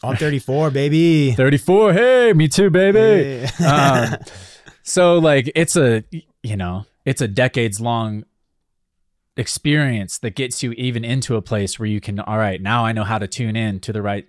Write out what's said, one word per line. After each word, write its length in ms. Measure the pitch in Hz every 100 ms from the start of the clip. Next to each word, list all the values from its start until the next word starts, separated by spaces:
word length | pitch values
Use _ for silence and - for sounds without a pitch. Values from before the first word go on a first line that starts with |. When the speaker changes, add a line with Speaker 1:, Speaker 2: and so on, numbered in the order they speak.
Speaker 1:
I'm 140 | 123 127
thirty-four, 560 | 151 139 - 143 156
baby. 580 | 135 143 156 170 156 135
Speaker 2:
<laughs> 40 | 120
Thirty-four, 560 | 131 - - 196 214
hey, 400 | 175 247 254 233
me 160 | 160 156
too, 200 | - 196
baby. 300 | 180 196 214
Speaker 1:
Hey. 500 | 220 196 139 127 123
<laughs> 100 | -
Speaker 2:
Um, 520 | 165 143 135 131 113 120 - - - - - _
so, 360 | - - 175 170
like, 340 | 160 139 123
it's 220 | 160 165 175
a, 260 | 127 110 - 165 - _
you 140 | 110 101
know, 280 | 90 92 - _
it's 160 | 135 -
a 80 | 117
decades 520 | 98 127 131 113 98
long 440 | 117 117 110 107 - _ _ _ _ _ _ _ _ _ _ -
experience 840 | - - 147 151 139 113 95 -
that 160 | 117
gets 280 | 139 127 -
you 100 | 123
even 320 | 117 127 117
into 320 | 117 131 - 113
a 60 |
place 360 | - 107 98 -
where 80 | 107
you 120 | 104
can, 180 | - 101
all 160 | 107 110
right, 240 | 104 92
now 240 | 98 120
I 80 | 113
know 120 | 110
how 140 | 101 110
to 80 | 101
tune 280 | - 113 113
in 240 | 110 95
to 120 | -
the 100 | 107
right 240 | 101 101